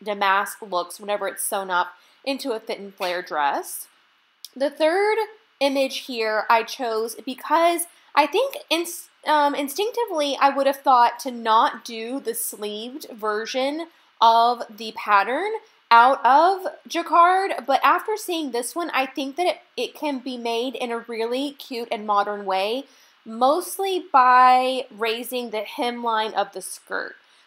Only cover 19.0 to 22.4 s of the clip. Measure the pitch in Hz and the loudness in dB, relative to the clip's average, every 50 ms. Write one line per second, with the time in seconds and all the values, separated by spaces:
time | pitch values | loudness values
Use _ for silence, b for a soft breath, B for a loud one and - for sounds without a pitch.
19 | 269 269 - 269 269 277 269 - 359 359 - - - _ _ - 240 - - - | -2 -2 -4 -6 -8 -6 -4 -2 0 0 -2 -4 -8 _ _ -8 -8 -8 -8 -6
20 | 302 294 277 247 233 269 247 240 233 233 233 226 247 262 233 - 254 240 233 233 | -6 -6 -4 -6 -6 -8 -8 -6 -6 -4 -4 -2 -4 -4 -6 -6 -6 -6 -6 -6
21 | 226 - 233 214 226 233 247 262 285 285 285 - - - 262 226 240 - 240 214 | -8 -8 -6 -4 -4 -2 -2 -4 -4 -6 -8 -12 -14 -12 -10 -8 -8 -6 -8 -6
22 | 214 214 208 202 202 208 208 202 | -4 0 0 0 0 0 -4 -6